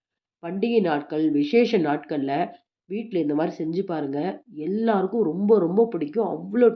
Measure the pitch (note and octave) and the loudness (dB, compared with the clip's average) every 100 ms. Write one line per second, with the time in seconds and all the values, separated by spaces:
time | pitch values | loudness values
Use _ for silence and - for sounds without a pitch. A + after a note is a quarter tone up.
0 | _ _ _ _ E3+ F#3+ A#3 A#3 E3+ D3 | _ _ _ _ -10 -4 0 2 2 0
1 | - D#3 D#3 C#3+ D3 A#3 A#3+ G#3+ D3+ D3+ | -2 -2 0 0 2 4 4 2 0 -2
2 | - D3+ C3+ C#3+ F3 - _ _ - G#3 | -4 -4 -2 -2 -4 -8 _ _ -12 -12
3 | A3+ F3 D3 D3 E3+ - D#3+ E3+ F#3+ D#3+ | -4 -2 0 0 -2 -4 -6 -4 -4 -4
4 | C#3 D3 F3 G3 A#3+ D3+ D#3+ G#3 A3+ G3 | -4 -4 -4 -8 _ -10 -4 -2 0 2
5 | F#3+ A#3 E3+ F3 G3+ G#3+ E3+ G3 A3+ E3+ | 0 0 0 0 4 4 4 2 2 0
6 | D3 A3+ G3 D#3 F#3 A3+ A#3 | -4 -2 -2 -4 -4 4 4